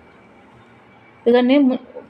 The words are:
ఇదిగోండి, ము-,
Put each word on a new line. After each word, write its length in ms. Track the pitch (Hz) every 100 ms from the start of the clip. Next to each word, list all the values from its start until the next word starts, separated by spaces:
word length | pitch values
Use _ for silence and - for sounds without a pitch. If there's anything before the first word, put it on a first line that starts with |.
| - - - - - - - - - - - - 233
ఇదిగోండి, 300 | 247 247 277
ము-, 240 | 269 247 - -